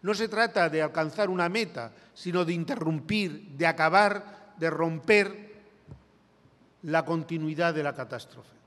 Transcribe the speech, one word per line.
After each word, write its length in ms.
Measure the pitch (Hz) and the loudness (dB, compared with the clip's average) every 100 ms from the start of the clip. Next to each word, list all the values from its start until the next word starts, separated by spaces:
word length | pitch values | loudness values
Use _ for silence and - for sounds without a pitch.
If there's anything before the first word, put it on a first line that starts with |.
No 100 | 180 | -2
se 140 | 208 226 | -2 -2
trata 420 | 208 233 208 170 | 0 2 4 2
de 140 | 156 | 2
alcanzar 480 | 151 - 156 151 202 | 0 0 -2 0 0
una 180 | 185 175 | 2 0
meta, 440 | 202 214 139 117 - - | 0 -4 -6 -12 -14 -20
sino 300 | - 180 175 | -12 -4 0
de 80 | 170 | 0
interrumpir, 960 | 170 165 254 160 156 - 214 190 151 - | -2 -2 -2 -2 -2 -2 -2 -2 -6 -14
de 160 | 139 165 | 0 0
acabar, 880 | 160 160 185 208 202 - - - - | 4 4 6 4 2 -8 -20 -20 -4
de 140 | 165 | -2
romper 840 | 156 165 160 - 208 196 - - - - _ - - _ _ _ _ _ _ _ _ | 0 -2 -2 4 4 4 -4 -18 -20 -20 _ -20 -20 _ _ _ _ _ _ _ _
la 220 | 165 160 | 0 0
continuidad 680 | 156 165 151 165 156 156 170 | 2 -2 -2 -4 -4 0 0
de 120 | 156 | 0
la 100 | 143 | -4
catástrofe. 640 | 139 120 120 - 120 104 _ | -4 -10 -12 -14 -20 -20 _